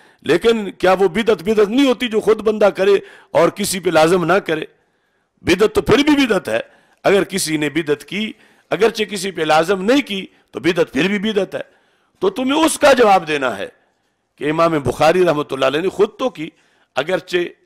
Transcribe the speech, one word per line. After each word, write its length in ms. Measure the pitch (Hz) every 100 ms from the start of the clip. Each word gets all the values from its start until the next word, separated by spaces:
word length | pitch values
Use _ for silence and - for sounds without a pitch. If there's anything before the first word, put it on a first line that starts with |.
| _ _ -
लेकिन 440 | - 226 226 196
क्या 240 | - 180
वो 140 | 185 190
बिदत, 340 | 160 185 214
बिदत 260 | 165 214 202
नहीं 180 | 240 277
होती 220 | 247 247
जो 120 | 214
खुद 200 | 196 220
बंदा 300 | 214 214 202
करे 320 | 165 196 196 - - _
और 160 | - 170
किसी 300 | 180 202 190
पे 100 | 180
लाजिम 340 | 160 165 185
ना 140 | 165 190
करे? 300 | 190 156 - _ _ _ _ _ _ _
बिदत 300 | 123 180 214
तो 60 | 208
फिर 220 | - 226
भी 140 | 294 285
बिदत 320 | 262 196 139
है। 220 | 110 - _ _ _
अगर 200 | 143 196
किसी 340 | 165 185 156 151
ने 120 | 147
बिदत 320 | 143 151 143
की, 320 | - 190 214 - _ _ _
अगरचे 320 | 165 220 208
किसी 260 | 202 196 196
पे 140 | 175
लाजिम 360 | 156 156 165 196
नहीं 220 | 190 277
की, 260 | 247 196 - _ _
तो 80 | 110
बिदत 280 | 143 175 156
फिर 200 | 131 180
भी 100 | 202
बिदत 320 | 214 202 185
है। 160 | 139 - _ _ _ _ _
तो 100 | 190
तुम्हें 340 | 202 262 294
उसका 280 | 320 - 285
जवाब 320 | 254 220 190
देना 260 | 160 147 127
है 220 | 101 92 - _ _ _ _ _ _
कि 100 | 139
इमाम 300 | 160 165 160
बुखारी 460 | 127 - 151 180
रहमतुल्लाह 460 | 180 147 143 135 131
अलैह 120 | 147
ने 60 | 185
खुद 280 | - 208 -
तो 120 | 262
की, 220 | - 160 - _ _ _ -
अगरचे 600 | 156 180 - 175 175 -